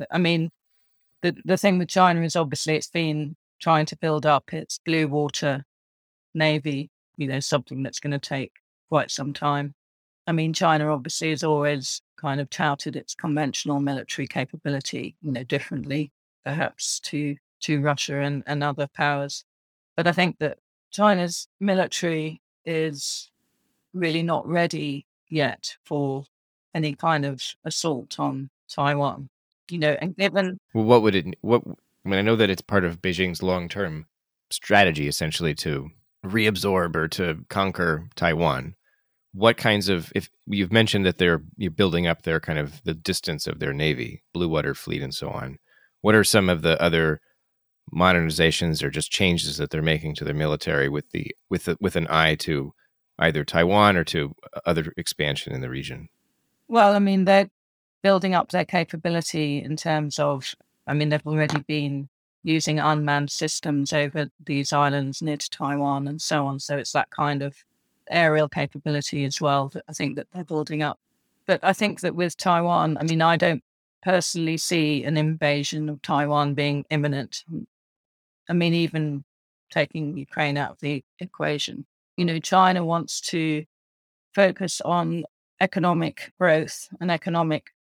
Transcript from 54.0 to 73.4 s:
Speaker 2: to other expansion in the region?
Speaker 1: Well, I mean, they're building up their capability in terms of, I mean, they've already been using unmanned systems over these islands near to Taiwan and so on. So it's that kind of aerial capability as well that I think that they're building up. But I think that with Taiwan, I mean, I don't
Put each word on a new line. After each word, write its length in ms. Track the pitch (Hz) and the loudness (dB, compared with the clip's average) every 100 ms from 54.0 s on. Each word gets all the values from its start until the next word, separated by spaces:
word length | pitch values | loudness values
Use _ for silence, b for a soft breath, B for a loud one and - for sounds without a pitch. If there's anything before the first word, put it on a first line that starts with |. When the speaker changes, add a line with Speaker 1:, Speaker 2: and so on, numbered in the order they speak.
| 80 | 2
Speaker 2:
to 280 | 85 71 - - - 87 | -2 -4 -6 -16 -6 -2
other 280 | 82 78 80 | 0 -2 -6
expansion 580 | 80 - 73 69 67 | -6 -4 -2 -2 -6
in 80 | 65 | -8
the 80 | 64 | -8
region? 380 | 65 69 - - _ _ _ _ _ - | -8 -10 -12 -16 _ _ _ _ _ 0
Speaker 1:
Well, 260 | 233 202 | 6 6
I 60 | 202 | 6
mean, 260 | 202 190 185 | 4 4 6
they're 240 | 196 196 _ _ _ _ _ | 6 4 _ _ _ _ _
building 320 | 196 190 190 | 2 4 4
up 180 | 175 - | 0 0
their 140 | 180 175 | -2 0
capability 960 | 180 165 160 175 170 - 160 147 143 | 0 -2 -4 -2 -2 -2 -2 -2 -2
in 140 | 135 156 | -4 -4
terms 440 | 165 156 147 - | -2 0 -2 0
of, 360 | 143 135 - - _ _ - | 0 -2 -6 -12 _ _ -2
I 60 | |
mean, 160 | 147 151 | 0 2
they've 160 | 151 151 | 0 0
already 320 | 156 151 151 135 | 0 0 0 -2
been 420 | 151 143 143 139 _ _ _ | -4 -2 -4 -8 _ _ _
using 360 | - 160 156 151 | -2 0 2 2
unmanned 500 | 151 151 147 143 143 | 2 2 2 0 0
systems 640 | - 156 - 160 143 139 | -2 -4 -4 -2 -2 0
over 360 | 151 143 156 143 - 151 | 0 0 -2 -6 -8 -4
these 280 | 139 139 | -4 0
islands 480 | 147 143 143 135 135 | 2 2 2 -2 -4
near 160 | 156 147 | -6 -6
to 120 | - | -8
Taiwan 580 | - 139 143 143 139 139 | -6 -4 -2 0 -2 -4
and 140 | 156 | -6
so 260 | - 147 139 | -2 0 0
on. 120 | 135 | -4
So 180 | - 143 | -6 -6
it's 160 | 117 | -2
that 160 | 143 - | -2 -2
kind 320 | - 147 143 | -2 -2 -2
of 120 | 139 - _ _ _ _ - | -4 -10 _ _ _ _ -2
aerial 400 | 175 165 151 147 | 2 4 4 2
capability 760 | - 143 147 156 147 - 147 139 | -2 -6 -6 -4 -2 -2 -4 -4
as 140 | - | -2
well 280 | 151 139 139 | 0 2 0
that 140 | 165 - | -6 -12
I 60 | |
think 220 | 151 143 139 | -6 -4 -4
that 120 | - | -10
they're 100 | 180 | -10
building 380 | 175 156 151 151 | -6 -4 -4 -4
up. 180 | 147 - _ _ _ _ - | -4 -6 _ _ _ _ 0
But 140 | 170 | 2
I 120 | 185 | 2
think 260 | 190 208 - | 2 0 -2
that 140 | 175 170 | -4 -2
with 220 | 175 - | -2 -2
Taiwan, 600 | 190 170 175 170 160 156 | 2 2 4 2 2 0
I 60 | |
mean, 180 | 160 160 | 0 2
I 160 | 165 | 4
don't 260 | 165 | 4